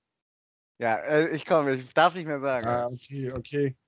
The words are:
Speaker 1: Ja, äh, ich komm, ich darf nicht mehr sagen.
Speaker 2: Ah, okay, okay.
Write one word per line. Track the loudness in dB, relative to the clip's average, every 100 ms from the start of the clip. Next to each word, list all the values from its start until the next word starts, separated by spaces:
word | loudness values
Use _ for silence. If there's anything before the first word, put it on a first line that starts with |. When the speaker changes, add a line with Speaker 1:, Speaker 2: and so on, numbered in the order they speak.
| _ _ _ _ _ _ _ _
Speaker 1:
Ja, | -2 0
äh, | 2 2 2 -2
ich | 2
komm, | 2 2
ich | -2 0
darf | 4 4 2
nicht | -6
mehr | -4
sagen. | -2 -2 0
Speaker 2:
Ah, | -2 -4
okay, | -8 -12 -8 -8
okay. | -8 -6 -2 -2 -4